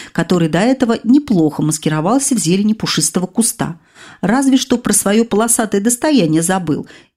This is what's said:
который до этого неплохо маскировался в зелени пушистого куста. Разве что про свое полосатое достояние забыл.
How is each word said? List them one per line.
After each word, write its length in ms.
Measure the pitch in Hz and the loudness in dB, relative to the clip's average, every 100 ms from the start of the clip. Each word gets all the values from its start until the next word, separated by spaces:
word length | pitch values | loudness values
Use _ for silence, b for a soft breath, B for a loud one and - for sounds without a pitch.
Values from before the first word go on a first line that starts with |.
| B | B
который 380 | - 165 180 165 | -4 0 0 2
до 100 | 165 | 0
этого 380 | 233 262 226 226 | 0 0 0 0
неплохо 580 | 220 285 294 185 156 - | 2 2 2 2 2 0
маскировался 760 | 151 151 160 156 170 269 - 226 | -2 -2 -2 -2 0 0 0 -2
в 40 | |
зелени 340 | 160 190 214 | 0 0 0
пушистого 540 | 220 - - - 185 180 | -2 -4 -2 -2 -2 -2
куста. 520 | - 226 - 147 170 B B B B | -2 -2 -2 -6 -8 B B B B
Разве 360 | 185 262 269 254 | 0 2 2 2
что 200 | - 240 | 2 -2
про 160 | - | 0
свое 320 | 202 196 220 233 | -2 2 0 2
полосатое 540 | 208 233 - 214 202 | 0 0 -2 -2 -2
достояние 640 | 220 240 311 269 160 160 | 0 0 0 2 2 0
забыл. 460 | 165 190 160 127 B B B | 0 -2 -2 -6 B B B